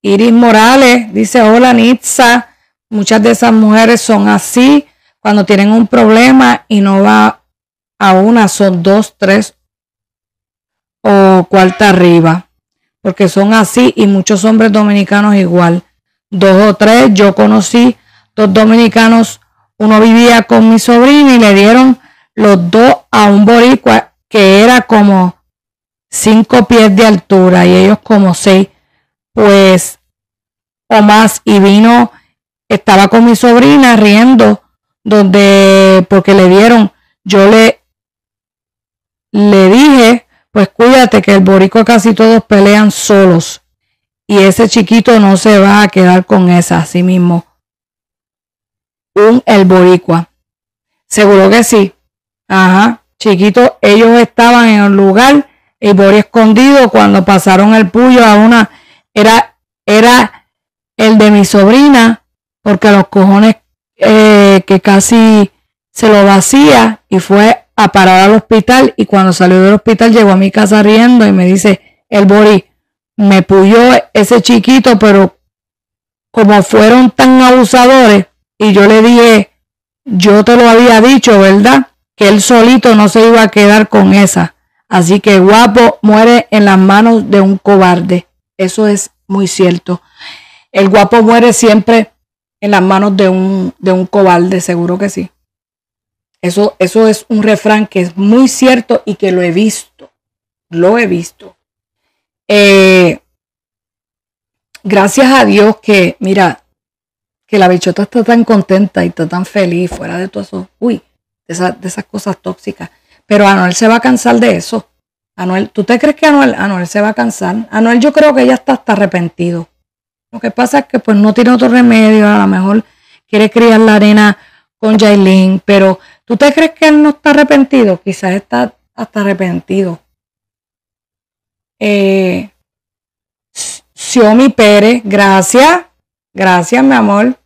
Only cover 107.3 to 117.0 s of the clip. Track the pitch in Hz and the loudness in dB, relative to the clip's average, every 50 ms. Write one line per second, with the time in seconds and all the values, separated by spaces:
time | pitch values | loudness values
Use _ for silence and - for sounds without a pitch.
107.3 | _ _ _ _ - 208 190 180 180 180 - 190 175 - 208 - - 247 220 - | _ _ _ _ -4 -2 0 0 -2 -2 -4 -6 -6 -6 -8 -6 -4 -6 -2 -2
108.3 | 233 233 226 - 226 202 185 _ 190 190 202 190 _ - 180 175 170 - 165 165 | 0 -2 0 0 -2 -2 -2 _ -2 -2 -2 -4 _ -6 -8 -8 -8 -8 -10 -8
109.3 | 175 180 190 - - 208 196 175 170 170 180 175 180 - 185 165 170 175 185 196 | -8 -10 -10 -8 -6 -6 -6 -4 -4 -6 -6 -8 -10 -12 -14 -14 -12 -12 -12 -12
110.3 | _ 202 196 - - 185 185 _ _ _ - 247 226 - _ _ _ _ _ _ | _ -14 -16 -14 -14 -16 -16 _ _ _ -6 -6 -6 -6 _ _ _ _ _ _
111.3 | _ _ _ _ 165 175 180 185 - _ - 185 - - 196 _ - 214 - 208 | _ _ _ _ -10 -6 -6 -6 -8 _ -14 -16 -14 -14 -18 _ -16 -14 -12 -12
112.3 | 185 _ _ 185 185 _ _ - 196 _ 175 170 _ _ _ _ _ _ _ _ | -12 _ _ -16 -16 _ _ -18 -18 _ -20 -20 _ _ _ _ _ _ _ _
113.3 | 214 208 208 196 196 196 185 180 180 - 226 220 226 233 233 254 254 233 - 240 | -2 0 0 0 0 0 -2 -4 -4 -2 -2 -2 -2 0 -2 -2 -2 -2 -2 -2
114.3 | 240 233 220 240 202 170 175 - - 220 - _ _ _ _ _ _ _ _ _ | -2 -2 -2 -2 -4 -4 -8 -10 -12 -12 -12 _ _ _ _ _ _ _ _ _
115.3 | _ - 185 180 185 185 202 214 _ - 196 - 240 233 - 302 294 _ - 311 | _ -12 -10 -8 -6 -6 -8 -8 _ -10 -4 -4 -4 -2 -2 -4 -4 _ -2 -2
116.3 | 294 285 277 254 226 - 185 196 202 180 175 170 - 202 | 0 0 0 -2 -4 -6 -6 -8 -6 -8 -8 -8 -6 -6